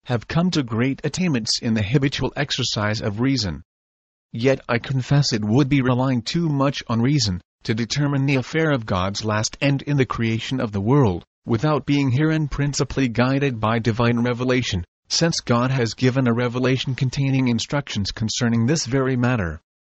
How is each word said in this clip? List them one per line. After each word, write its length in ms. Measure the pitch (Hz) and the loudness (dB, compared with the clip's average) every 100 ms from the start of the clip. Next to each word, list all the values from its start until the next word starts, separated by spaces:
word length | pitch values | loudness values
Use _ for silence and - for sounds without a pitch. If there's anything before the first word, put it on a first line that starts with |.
| - | -6
have 220 | 120 - | -6 -2
come 220 | 160 180 | 0 2
to 120 | 170 | 0
great 360 | 120 110 131 135 | 0 0 0 -2
attainments 560 | 156 - 180 127 107 - | -4 -2 0 0 -2 -2
in 140 | 120 110 | 0 0
the 80 | |
habitual 500 | 101 143 139 - 127 - | 2 2 0 -2 -4 -4
exercise 680 | 147 - 123 117 104 107 | -4 -4 -4 -2 -2 -2
of 180 | 113 104 | -4 0
reason, 420 | 131 135 98 71 - _ _ _ _ _ _ | 0 0 -2 -6 -12 _ _ _ _ _ _
yet 260 | 113 131 135 - | 0 2 2 0
I 120 | 120 | -2
confess 520 | - 131 - 143 139 | -2 -2 2 2 2
it 140 | 113 104 | 0 2
would 240 | 120 139 | 4 4
be 120 | 143 | 2
relying 420 | 127 123 131 127 | 2 2 0 -2
too 260 | - 170 165 | -2 -2 0
much 320 | 143 131 - - | 0 0 -2 -4
on 140 | 117 | 0
reason, 380 | 120 147 104 87 - _ | 2 2 0 -4 -8 _
to 120 | - 113 | -4 -4
determine 500 | 117 143 147 139 135 | -2 -2 -2 0 0
the 120 | 135 | 0
affair 340 | 120 160 160 | 0 -2 0
of 160 | 135 110 | 0 -2
God's 360 | 92 95 101 | -2 -2 -4
last 340 | 107 104 - - | -2 -2 -4 -2
end 220 | 143 139 | 0 0
in 140 | - 143 | 0 0
the 80 | 127 | 0
creation 540 | - 113 113 - 131 | 0 -2 -2 -4 -4
of 120 | 120 | -4
the 100 | 101 | -2
world, 420 | 101 143 117 85 - _ - | 2 4 4 0 -8 _ -4
without 400 | 113 156 147 135 | 0 0 0 0
being 260 | 143 139 | 2 2
herein 360 | 123 156 156 147 | 2 2 0 -2
principally 600 | - 143 135 139 - 131 | -2 -2 -2 -2 0 0
guided 520 | 113 127 135 143 117 | 2 2 2 0 -2
by 200 | 107 117 | 0 0
divine 400 | 113 110 120 120 | 0 2 2 2
revelation, 600 | 120 120 127 127 123 90 - _ - | 0 0 0 0 0 -4 -6 _ -6
since 340 | - 165 - | 0 0 0
God 280 | - 120 127 | 0 2 2
has 220 | 135 113 | 0 -2
given 340 | - 127 127 123 | 0 0 2 2
a 60 | |
revelation 640 | 117 123 123 127 131 - 123 | 2 0 0 0 0 -2 -2
containing 520 | 131 139 135 135 127 | -2 0 0 2 2
instructions 640 | 113 - 143 - 107 101 | 0 0 -4 -4 -4 -4
concerning 540 | - 110 - 117 117 117 | -2 -4 0 0 2 2
this 200 | 165 117 | 0 0
very 300 | 135 131 127 | 0 0 2
matter. 460 | 120 127 85 78 _ _ | 2 0 -2 -6 _ _